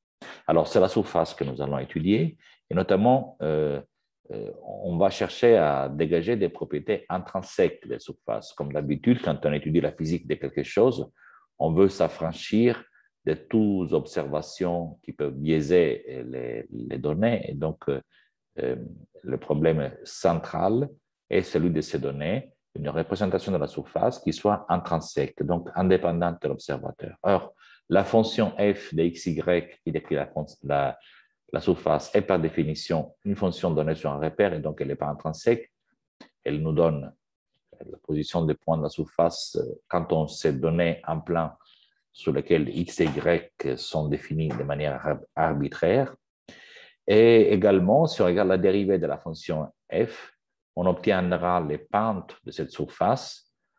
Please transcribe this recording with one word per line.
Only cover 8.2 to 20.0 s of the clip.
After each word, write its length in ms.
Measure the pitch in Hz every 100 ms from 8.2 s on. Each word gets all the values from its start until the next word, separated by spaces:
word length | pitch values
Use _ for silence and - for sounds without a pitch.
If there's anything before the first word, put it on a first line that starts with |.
| - 55 -
Comme 180 | - 71
d'habitude, 500 | 73 71 71 120 123
quand 240 | 80 69 76
on 60 |
étudie 300 | 73 78 80
la 100 | 73
physique 340 | - 80 85 69
de 100 | 76
quelque 280 | 69 73
chose, 480 | 67 98 127 - - _ - - _ -
on 160 | 80
veut 160 | 82 98
s'affranchir 920 | - 82 - 82 80 - 107 120 113 - _ _ _ 80
de 80 |
toutes 580 | 80 - 113 107 95 82
observations 1080 | 78 - - 71 76 - - 90 87 82 -
qui 80 | -
peuvent 240 | - 73 67
biaiser 880 | 76 78 73 90 76 - 62 65 62
les, 360 | 64 62 58 -
les 260 | 58 62 65
données. 520 | 73 78 117 110 -
Et 60 | 71
donc, 340 | 78 78 -
euh, 100 | 69 - _ _ _ _ -
euh, 180 | 64 62 - - - -
le 160 | - 65
problème 540 | - 73 80 78 67 -